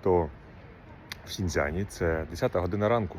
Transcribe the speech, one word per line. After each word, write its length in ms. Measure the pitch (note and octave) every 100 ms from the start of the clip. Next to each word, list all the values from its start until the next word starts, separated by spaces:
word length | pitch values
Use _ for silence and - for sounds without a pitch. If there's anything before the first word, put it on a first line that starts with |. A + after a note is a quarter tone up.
то 280 | G2+ F2 D#2+ - - - - - - - - - -
в 60 |
Сіньцзяні 540 | - F#2 D#2+ D2 D#2+ G2+
це 400 | - E2+ D#2+ D#2+
десята 300 | E2+ B2+ F#2
година 300 | F2 G2+ G#2
ранку. 280 | A#2 F#2+